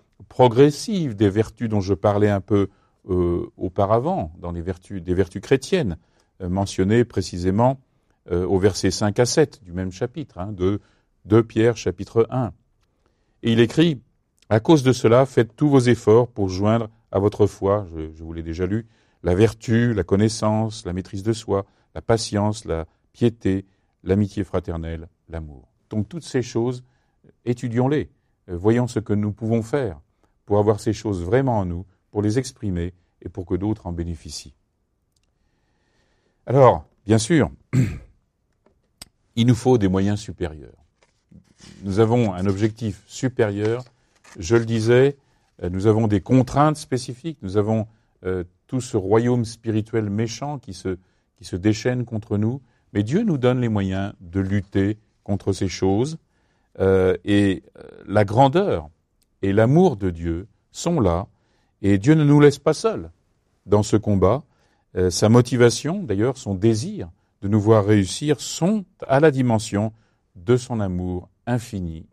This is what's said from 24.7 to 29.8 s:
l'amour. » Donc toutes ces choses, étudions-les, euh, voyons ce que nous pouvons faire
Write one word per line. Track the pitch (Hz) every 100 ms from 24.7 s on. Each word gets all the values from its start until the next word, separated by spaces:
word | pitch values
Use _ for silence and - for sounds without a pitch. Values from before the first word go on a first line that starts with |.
| 85 82 82 82 _ _
l'amour. » | 82 78 69 _ _ -
Donc | 107 104
toutes | 170
ces | - 131
choses, | 123 120 120 127 - _ _ _ 92 _ 117
étudions-les, | 123 131 117 127 147 87 _ _ _ -
euh, | 90
voyons | 101 117 120
ce | -
que | 101
nous | 104 104
pouvons | 101 110 117
faire | 110 147